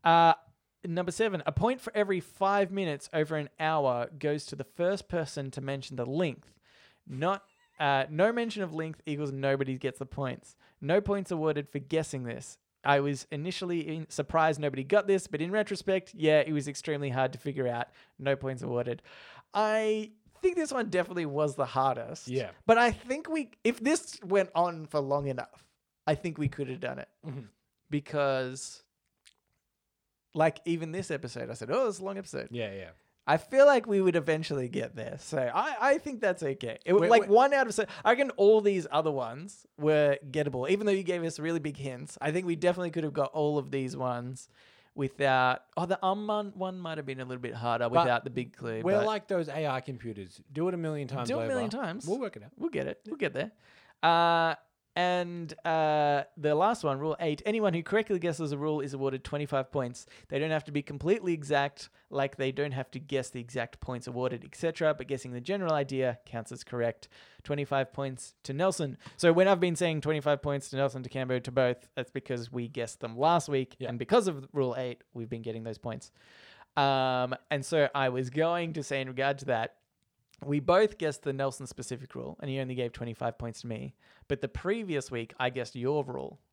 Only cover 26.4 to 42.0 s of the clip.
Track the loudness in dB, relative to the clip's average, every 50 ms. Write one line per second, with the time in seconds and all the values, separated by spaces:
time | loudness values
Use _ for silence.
26.4 | -2 -2 -2 -4 -6 -6 -6 -8 -6 -8 -8 -8 -12 _ _ _ -14 -12 -12 -12
27.4 | -14 -16 _ _ _ _ _ _ _ _ -4 -4 -4 -4 -2 0 0 2 2 0
28.4 | -2 -4 -8 -10 -12 -14 -16 -18 _ _ _ _ _ _ _ _ _ -20 _ _
29.4 | _ _ _ _ _ _ _ _ _ _ _ _ _ _ _ _ _ _ _ 2
30.4 | 2 2 2 0 _ -4 -2 -2 -4 -6 -6 -8 -6 -6 -6 -6 -6 -8 -8 -8
31.4 | -8 -8 -8 -10 -6 -2 0 0 0 0 -2 -4 -8 -8 -8 -8 -10 -10 -10 -10
32.4 | -10 -8 -8 -8 -8 -6 -8 -10 -12 -14 -18 _ _ _ _ _ _ 0 0 0
33.4 | 0 0 6 8 8 10 8 6 4 2 2 4 4 4 4 4 2 2 0 0
34.4 | 0 -4 -4 -4 -4 -4 -4 -4 -6 -4 -6 -10 -10 -10 -10 -12 -10 -4 -2 -2
35.4 | -2 0 0 0 0 0 -2 2 4 4 4 4 2 -6 -6 -2 0 0 0 0
36.4 | -2 -4 -4 -4 -6 -8 -8 -8 _ 4 4 6 8 8 8 6 8 8 8 8
37.4 | 8 8 6 4 2 2 0 -2 -2 -2 -4 0 2 4 4 4 2 0 2 6
38.4 | 8 8 8 8 6 4 2 2 -2 0 0 0 2 2 -2 -2 -4 -6 -8 -10
39.4 | -14 -16 -18 -20 -20 _ _ 0 2 4 6 6 6 4 4 0 -2 -4 -2 0
40.4 | 0 0 0 -2 0 0 0 2 2 2 0 0 0 -2 -2 -2 -2 -4 -6 -4
41.4 | -4 -2 -2 -2 -2 -4 -6 -6 -8 -8 -8 -8